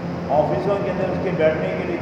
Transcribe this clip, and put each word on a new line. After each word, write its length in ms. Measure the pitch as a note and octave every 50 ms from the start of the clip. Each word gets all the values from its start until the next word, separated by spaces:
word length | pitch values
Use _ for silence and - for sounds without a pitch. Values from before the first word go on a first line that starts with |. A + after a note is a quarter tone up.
| - - - - - -
آفسوں 440 | C3+ D3+ D3+ D3+ - F#3 F3+ G3+ G3+ G3 -
کے 80 | F#3+
اندر 120 | F3 F#3+ F#3+
اس 140 | F#3 F#3 F3 F3
کے 60 | F#3 F3 D#3
بیٹھنے 300 | D#3 D#3 D#3 D#3 D#3 D#3+
کے 200 | - - - -
لیے 100 | F3 E3+